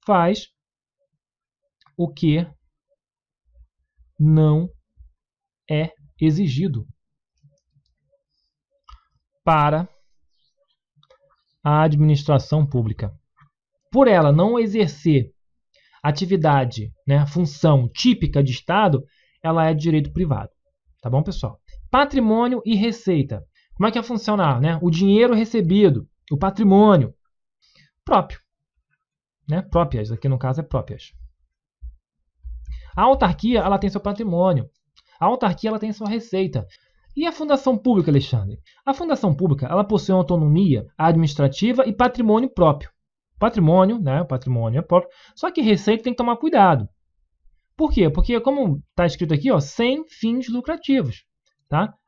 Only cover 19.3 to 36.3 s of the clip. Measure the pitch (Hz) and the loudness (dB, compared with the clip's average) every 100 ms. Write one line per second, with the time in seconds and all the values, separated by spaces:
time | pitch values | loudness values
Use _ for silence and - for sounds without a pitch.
19.3 | _ 165 165 160 160 160 156 143 160 180 | _ -4 0 0 0 0 0 0 -4 -2
20.3 | 113 98 _ _ _ _ _ 123 127 160 | -2 -6 _ _ _ _ _ -4 -2 -2
21.3 | 185 123 - _ - - 254 285 277 226 | -6 -8 -12 _ -20 -4 0 0 0 0
22.3 | 220 240 247 - 220 226 233 - 170 - | 2 0 -2 -2 0 0 -4 -2 -2 -2
23.3 | 104 - _ _ - 208 226 226 233 220 | -6 -14 _ _ -2 -2 -2 -6 -8 -4
24.3 | 208 165 123 147 165 175 160 196 208 240 | -2 0 0 0 0 -2 0 2 4 4
25.3 | 226 226 226 170 190 202 127 - _ _ | 2 0 -2 0 4 4 4 -4 _ _
26.3 | 143 190 196 214 190 214 185 120 - _ | -4 -4 0 4 6 8 6 2 -6 _
27.3 | _ _ _ _ _ _ _ - 240 - | _ _ _ _ _ _ _ -2 0 0
28.3 | - _ _ _ _ _ _ _ _ _ | -10 _ _ _ _ _ _ _ _ _
29.3 | _ - 156 185 170 165 123 107 113 139 | _ -6 -4 -2 -2 -2 -4 -6 -6 -2
30.3 | 131 131 151 160 131 107 104 - - - | -2 -2 -6 -4 -6 -6 -14 -18 -20 -20
31.3 | _ _ _ _ _ - - _ _ _ | _ _ _ _ _ -20 -20 _ _ _
32.3 | _ - - - - - - 220 277 196 | _ -16 -16 -14 -14 -12 0 2 2 2
33.3 | 170 220 240 180 196 196 202 202 202 220 | 0 -2 0 0 0 -2 -4 -6 -6 -4
34.3 | 170 185 156 107 _ _ _ _ _ 175 | 0 2 0 -4 _ _ _ _ _ -2
35.3 | 247 226 175 220 220 214 208 214 226 226 | 0 -2 -2 -4 -6 -6 -8 -6 -6 -6